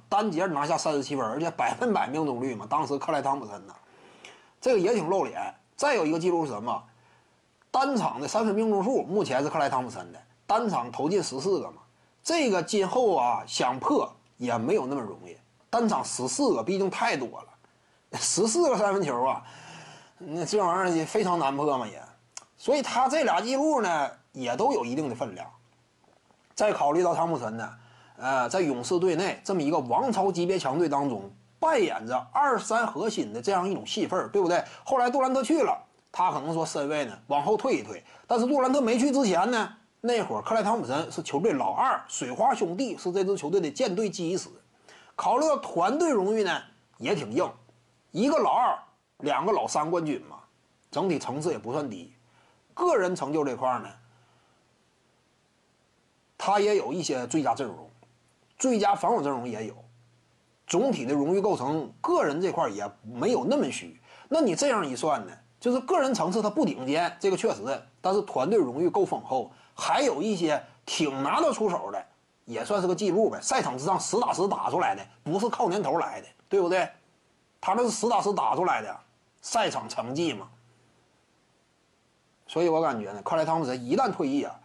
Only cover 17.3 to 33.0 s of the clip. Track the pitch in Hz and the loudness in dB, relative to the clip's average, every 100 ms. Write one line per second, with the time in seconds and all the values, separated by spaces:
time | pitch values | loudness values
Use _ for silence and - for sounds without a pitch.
17.3 | - - - _ _ _ _ _ - - | -10 -18 -20 _ _ _ _ _ -6 -2
18.3 | - 220 339 330 196 202 196 160 120 131 | 0 2 4 4 4 2 2 0 0 0
19.3 | 123 - - - - - - - - 180 | -2 -6 -20 -20 -20 -20 -20 -20 -18 -10
20.3 | 160 165 214 185 175 185 165 156 214 185 | -6 0 2 2 2 2 0 0 0 2
21.3 | 175 135 139 151 135 110 76 - - _ | 2 0 0 0 0 -2 -10 -20 -20 _
22.3 | - - - - 285 254 233 262 302 254 | -20 -20 -6 0 0 2 2 2 2 2
23.3 | 170 220 269 311 285 196 160 135 - _ | 2 0 0 2 2 2 0 -2 -6 _
24.3 | - 123 123 233 233 120 135 147 - 131 | -8 -4 0 2 2 -2 -2 -4 -4 -8
25.3 | 90 - - _ _ _ _ _ _ _ | -8 -16 -18 _ _ _ _ _ _ _
26.3 | _ _ - 214 185 143 156 175 160 170 | _ _ 0 0 2 2 4 2 2 0
27.3 | 156 113 113 113 - - - - - 127 | 0 -4 -6 -10 -14 -20 -20 -20 -8 -2
28.3 | 135 120 180 165 123 120 180 185 160 190 | 0 2 0 0 -2 0 2 2 2 0
29.3 | 123 - 180 143 160 123 135 262 208 190 | -4 -4 -2 0 0 2 0 2 2 0
30.3 | 170 175 190 143 143 165 143 143 110 101 | 0 0 0 0 0 2 2 0 -4 -8
31.3 | - _ - 320 294 170 87 110 127 123 | -18 _ -2 2 4 2 -2 -4 -4 -2
32.3 | - 277 226 - 220 220 143 | 0 2 2 0 0 0 -2